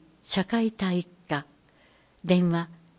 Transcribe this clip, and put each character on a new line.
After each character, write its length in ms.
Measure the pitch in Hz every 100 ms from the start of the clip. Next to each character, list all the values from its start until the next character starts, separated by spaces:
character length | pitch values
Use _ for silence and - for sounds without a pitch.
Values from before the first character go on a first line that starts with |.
| - _
社 220 | - - 185
会 260 | 233 226
体 280 | 220 190 180
育 100 | 175 - -
課。 180 | 147 - _ _ _ _ _ _ _
電 260 | 170 180 175
話、 200 | 170 165 - -